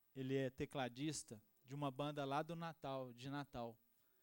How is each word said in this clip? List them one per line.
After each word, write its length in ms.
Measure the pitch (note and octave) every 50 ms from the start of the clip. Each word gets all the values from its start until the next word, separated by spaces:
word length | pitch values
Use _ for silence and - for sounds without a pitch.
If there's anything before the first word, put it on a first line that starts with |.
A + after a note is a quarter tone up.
| _ _ -
ele 220 | C3+ C3 C3 C3+
é 140 | C3+ C3+ B2+
tecladista 920 | - - D3+ C3 - C#3+ B2+ B2 A#2+ B2+ C#3+ D#3 C#3+ C3+ - - A#2+ G#2+ - _ _ _ -
de 100 | B2+ C3+
uma 160 | D3 D3 C#3
banda 360 | C3 C3+ C#3+ D3 D3 D3 C#3
lá 180 | C3+ C#3 D3 D#3
do 120 | D#3 E3+
Natal, 580 | E3 E3+ E3 D#3 - - C#3+ C3+ C3+ C3 B2+ A#2
de 160 | A#2+ B2+ C#3
Natal. 480 | C#3 C#3+ C#3+ - - B2 A#2 A#2 A2+ - _ _ _ _ _ _ _ _